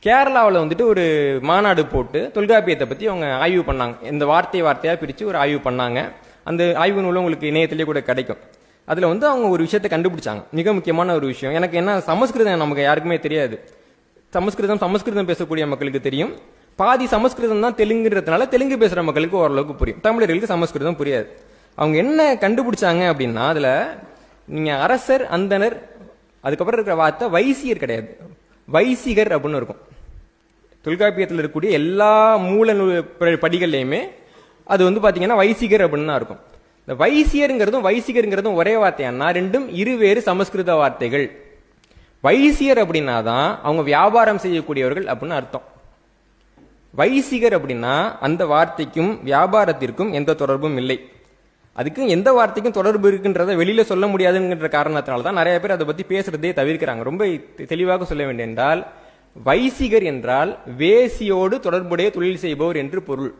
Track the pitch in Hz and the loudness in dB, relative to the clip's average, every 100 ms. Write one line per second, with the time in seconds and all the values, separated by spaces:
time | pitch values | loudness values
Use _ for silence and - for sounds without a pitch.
0 | 208 247 277 262 220 185 156 170 233 196 | 4 4 4 4 4 4 0 0 2 2
1 | 165 156 143 135 135 180 208 180 156 143 | 2 2 0 -2 0 2 4 2 0 -2
2 | 123 143 135 - 208 220 180 160 135 139 | -4 -4 -4 -4 4 4 4 -2 -2 -4
3 | 214 190 151 131 160 180 160 135 123 117 | -4 -2 -2 0 2 2 0 -2 -2 -6
4 | 117 147 147 160 180 185 160 139 160 170 | -8 -4 2 2 2 0 0 0 0 -2
5 | 156 135 214 175 143 147 135 123 123 120 | -4 -8 -6 -2 0 0 -2 -2 -2 -2
6 | - - - _ - 170 175 165 170 202 | -6 -10 -20 _ -8 -2 0 2 0 0
7 | 190 180 180 147 151 151 160 156 156 147 | 0 0 -2 -2 -2 0 0 -2 -2 -4
8 | 131 127 127 107 - _ _ _ - 160 | -2 -4 -4 -8 -12 _ _ _ -6 -2
9 | 180 180 294 262 220 180 160 202 196 165 | 0 2 0 2 2 2 0 0 -2 0
10 | 175 170 135 107 - 156 170 208 175 165 | -2 -2 -8 -8 -6 -4 0 0 0 0
11 | 180 170 139 127 135 156 180 170 180 202 | 0 0 -2 -6 -4 -4 -2 -2 -2 -2
12 | 165 165 247 226 214 175 151 143 143 156 | -2 0 0 0 0 2 -2 0 0 0
13 | 160 165 156 156 135 110 - _ _ _ | 0 -4 -2 -2 -2 -6 -16 _ _ _
14 | _ _ _ 180 185 202 202 208 185 196 | _ _ _ -4 -4 -2 -2 0 0 -2
15 | 214 202 185 170 165 160 151 135 139 135 | -2 -4 -2 -2 -2 -2 -2 -2 -4 -4
16 | 135 135 196 - - _ _ - 196 254 | -4 -4 -4 -6 -20 _ _ -2 2 2
17 | 254 214 240 - 240 214 226 226 214 226 | 2 2 0 0 -2 0 0 0 0 2
18 | 220 202 151 165 254 254 269 262 214 175 | 2 0 0 0 2 0 0 2 0 0
19 | 165 147 165 190 160 139 147 139 120 104 | -2 0 0 0 0 0 -4 -4 -6 -2
20 | 214 226 220 165 214 175 170 147 143 165 | 0 2 0 0 -2 -2 -2 -2 -4 -4
21 | 143 131 - - - _ _ - 151 156 | -2 -2 -4 -12 -20 _ _ -4 0 2
22 | 226 311 311 247 202 233 247 220 190 170 | 2 2 2 2 0 0 -2 0 0 2
23 | 180 151 127 113 127 160 139 135 233 - | 0 0 -2 -2 -2 0 2 0 -2 -8
24 | - - _ _ - 147 156 139 160 254 | -18 -20 _ _ -12 -6 -4 0 0 0
25 | - 269 254 170 196 196 208 - - - | 2 0 0 -2 0 0 0 -2 -16 -20
26 | - - _ _ 135 143 180 233 208 165 | -20 -20 _ _ -6 -2 0 0 0 2
27 | 160 151 147 165 247 269 254 220 131 113 | 2 0 0 2 2 0 -2 -4 -2 -6
28 | 107 - - - _ _ - 147 233 247 | -8 -16 -20 -20 _ _ -2 2 2 0
29 | - 208 214 160 139 147 120 - - - | 0 2 2 2 -2 -4 -6 -12 -18 -20
30 | - - - _ _ _ _ _ - 170 | -20 -20 -20 _ _ _ _ _ -6 0
31 | 208 185 185 165 151 156 196 165 151 190 | 0 2 -4 -2 -4 -4 0 0 0 2
32 | 208 214 220 220 180 196 226 208 190 175 | 4 6 6 4 2 2 2 2 2 0
33 | 165 - 170 165 165 175 180 143 131 160 | -4 -2 0 2 0 0 0 0 -2 -4
34 | 370 - - - _ _ - 196 185 208 | -6 -12 -20 -20 _ _ -2 2 4 4
35 | 208 180 180 233 196 226 233 214 180 147 | 2 2 2 4 4 2 2 4 4 0
36 | 151 139 113 95 - - _ _ - 127 | -2 -4 -4 -12 -18 -20 _ _ -12 0
37 | 151 294 302 285 285 262 202 254 240 240 | 2 4 4 2 2 2 0 2 0 0
38 | 226 240 214 196 208 180 170 220 202 151 | 0 0 0 0 0 0 2 4 2 0
39 | 131 123 151 175 185 226 254 175 214 254 | -6 -2 -2 0 0 -2 -2 -4 -2 2
40 | 208 208 220 185 190 196 180 165 143 123 | 4 4 2 0 -2 -2 0 2 2 0
41 | 123 135 131 - - - _ _ _ - | -2 -2 -2 -6 -20 -20 _ _ _ -20
42 | _ _ 135 220 285 285 277 247 196 165 | _ _ 2 6 4 4 2 4 4 0
43 | 143 117 110 117 151 214 147 160 147 143 | 0 -2 0 0 0 -2 -2 -2 2 4
44 | 190 226 220 202 190 170 156 143 127 156 | 4 6 4 2 -2 -4 -2 -2 0 -2
45 | 190 117 143 160 127 131 - _ - _ | -4 -6 -4 -6 -6 -12 -16 _ -20 _
46 | _ _ _ _ _ _ - _ _ - | _ _ _ _ _ _ -20 _ _ -2
47 | 165 269 262 247 233 196 139 120 120 139 | 2 2 0 0 2 2 -2 -4 -2 0
48 | 196 170 135 165 175 147 165 - 147 160 | -2 -2 -2 0 2 2 2 -2 -8 -2
49 | 175 214 135 139 185 214 196 151 120 113 | -4 -4 -2 2 2 2 2 0 -4 -4
50 | 202 151 147 156 139 135 151 139 127 131 | -4 -2 -2 -2 0 -2 -2 -4 -4 -6
51 | - _ _ _ _ _ _ - 131 160 | -8 _ _ _ _ _ _ -8 -8 -4
52 | 262 170 214 254 220 - 220 208 190 214 | 0 2 4 4 4 0 -4 0 0 4
53 | 202 196 196 180 180 185 175 220 220 185 | 2 2 0 0 0 2 2 2 0 2
54 | 202 190 185 185 180 175 156 147 151 151 | 0 2 2 2 0 -2 -2 -2 0 -2
55 | 139 123 123 190 165 175 180 185 151 156 | -4 -4 -4 0 0 0 0 -2 -2 -6
56 | 190 190 196 156 165 170 139 160 156 117 | -4 -4 -4 -4 -4 -2 -2 -2 -4 -4
57 | 117 170 208 160 - - 139 165 180 185 | -6 -4 -4 -4 -10 -18 -10 -4 0 -2
58 | 180 151 139 120 117 113 131 165 - - | -2 -6 -4 -4 -6 -2 0 0 -4 -18
59 | - _ _ - 120 160 254 254 262 220 | -20 _ _ -8 0 0 0 -2 0 2
60 | 185 135 120 131 165 - - 123 160 220 | 0 -4 -2 0 -2 -4 -14 -4 4 4
61 | 247 - 214 190 190 254 185 175 180 170 | 4 0 -2 0 0 -2 -2 -4 -2 -2
62 | 196 202 175 185 175 143 165 165 139 175 | -2 0 -4 -4 -6 -2 -2 -2 -4 -8
63 | - 135 135 - | -6 -8 -8 -10